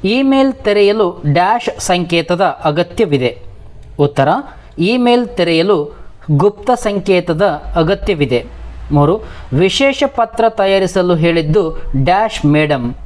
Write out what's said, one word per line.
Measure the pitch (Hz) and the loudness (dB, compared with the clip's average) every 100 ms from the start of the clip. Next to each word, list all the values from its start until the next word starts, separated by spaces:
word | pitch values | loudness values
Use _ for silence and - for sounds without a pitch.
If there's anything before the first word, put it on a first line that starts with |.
ಇಮೇಲ್ | 190 240 269 269 269 | 0 2 2 4 2
ತೆರೆಯಲು | - 214 208 202 214 190 175 151 | 0 0 2 4 4 0 0 0
ಡ್ಯಾಶ್ | 147 180 240 - - | 2 2 0 -2 -6
ಸಂಕೇತದ | - 180 170 170 160 180 | -2 -2 0 -2 0 0
ಅಗತ್ಯವಿದೆ. | 185 - 160 151 175 - 208 143 123 - - - - - - - | 0 0 -2 -2 -4 -2 0 2 0 -4 -16 -18 -20 -20 -18 -2
ಉತ್ತರ, | 143 - 139 208 285 - - - | 0 2 2 0 -4 -18 -20 -4
ಇಮೇಲ್ | 175 247 240 240 240 | 0 2 4 2 0
ತೆರೆಯಲು | - 170 165 185 185 147 - - - - | -2 0 2 2 2 0 -10 -18 -16 -2
ಗುಪ್ತ | 143 196 202 - | 2 2 0 -2
ಸಂಕೇತದ | 247 220 202 202 180 175 160 196 151 - 170 | 0 0 -4 0 0 0 0 0 0 -4 0
ಅಗತ್ಯವಿದೆ. | 160 196 - 175 139 120 - - - - - | 0 0 -2 -2 0 0 -4 -16 -16 -16 -2
ಮೂರು, | 147 147 208 - - - | 2 2 0 -4 -16 -4
ವಿಶೇಷ | 131 190 - 277 269 277 | 0 0 2 0 0 -2
ಪತ್ರ | - 226 - 226 | 0 -4 0 -2
ತಯಾರಿಸಲು | 220 196 196 185 185 180 | 2 0 2 0 0 0
ಹೇಳಿದ್ದು | 170 170 170 151 180 165 - - 135 | 2 2 0 2 0 0 -4 -4 0
ಡ್ಯಾಶ್ | 139 190 220 - 147 | 2 2 0 0 0
ಮೇಡಮ್. | 151 151 139 120 131 | 2 2 -2 -4 -8